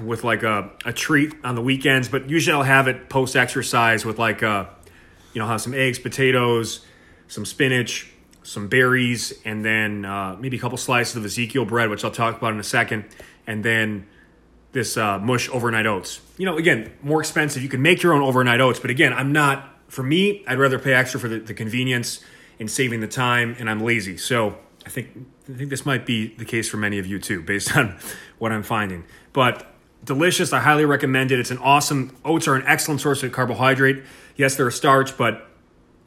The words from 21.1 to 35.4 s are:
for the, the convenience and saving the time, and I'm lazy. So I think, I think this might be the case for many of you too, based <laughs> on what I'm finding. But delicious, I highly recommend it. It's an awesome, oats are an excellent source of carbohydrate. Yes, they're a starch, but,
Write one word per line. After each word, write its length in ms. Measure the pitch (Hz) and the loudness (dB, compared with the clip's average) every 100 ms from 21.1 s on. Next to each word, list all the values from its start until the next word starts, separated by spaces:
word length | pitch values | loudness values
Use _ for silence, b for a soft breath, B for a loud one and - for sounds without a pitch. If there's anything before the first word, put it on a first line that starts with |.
| 127 | -2
for 120 | 113 | -4
the, 100 | 113 | -6
the 140 | 110 | -8
convenience 680 | 107 113 120 127 123 120 - B B B B | -8 -6 -4 -2 -2 -4 -10 B B B B
and 100 | 107 | -8
saving 300 | - 127 117 | -2 -2 -2
the 80 | 107 | -4
time, 480 | - 123 120 117 117 | -2 2 2 0 -2
and 120 | 117 | -4
I'm 100 | 107 | -2
lazy. 380 | 113 117 98 87 | 0 -2 -4 -8
So 400 | - 123 107 - - _ - | -2 0 0 -4 -14 _ -14
I 40 | |
think, 200 | - 113 - 131 _ - | -12 -12 -16 -20 _ -18
I 40 | |
think 160 | 127 139 | -12 -8
this 160 | 131 147 | -6 -2
might 200 | 127 - | -2 -2
be 300 | 117 110 - | -4 -4 -8
the 100 | 110 | -6
case 240 | 113 107 | -4 -4
for 60 | 107 | -2
many 240 | 107 101 | -2 -2
of 80 | 92 | -4
you 120 | 98 | -6
too, 220 | - 98 | -6 -6
based 340 | 80 101 - - | -4 -4 0 0
<laughs> 0 | |
on 200 | 110 90 B B B - | 0 -4 B B B -8
what 140 | 113 | -4
I'm 120 | 110 | -4
finding. 420 | 101 113 104 90 82 B B | -2 -2 -2 -6 -14 B B
But 340 | - 123 113 - - _ _ | 2 2 2 -8 -20 _ _
delicious, 480 | - 135 175 - 165 | -6 0 2 2 0
I 80 | 131 | 2
highly 240 | 127 151 151 | 4 4 4
recommend 460 | 139 139 131 131 | 2 2 2 2
it. 80 | 123 | 0
It's 120 | 120 | 0
an 80 | 127 | -2
awesome, 560 | 131 143 143 143 127 - 147 | 4 4 4 -2 -4 -6 -2
oats 220 | 165 160 | 0 2
are 80 | 135 | 0
an 80 | 127 | 2
excellent 320 | 147 - 143 | 2 0 -2
source 240 | 151 135 | 0 0
of 80 | 127 | -2
carbohydrate. 720 | 127 123 110 131 131 135 135 B B B - | -2 -2 2 2 4 4 2 B B B 0
Yes, 220 | 135 135 | 0 2
they're 100 | 127 | 0
a 40 | |
starch, 440 | - 151 135 135 - | 2 4 6 4 0
but, 300 | 117 107 | 0 0